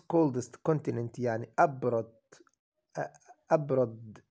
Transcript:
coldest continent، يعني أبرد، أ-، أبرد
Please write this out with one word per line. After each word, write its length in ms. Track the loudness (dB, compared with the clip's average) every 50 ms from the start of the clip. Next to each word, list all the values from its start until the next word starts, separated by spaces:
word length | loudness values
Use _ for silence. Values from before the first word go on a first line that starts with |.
| -6 0 2
coldest 400 | 4 4 4 2 -2 -6 -8 -10 -4 0 0
continent، 500 | 0 0 0 -4 -4 -4 -6 -6 -6 -4
يعني 340 | -2 -2 -2 -4 -6 -4 _ 2
أبرد، 540 | 2 2 2 0 -2 0 0 -2 -2 -4 -10 _ _ _ -20 -20 _ _ _ _ _ _ _ _ _ _ -10
أ-، 160 | -8 -8 -8 -12 _ _ -20 -20 _ _ 0
أبرد 680 | 0 0 2 2 2 2 2 0 -2 -8 -16 -18 -20 -20 _ _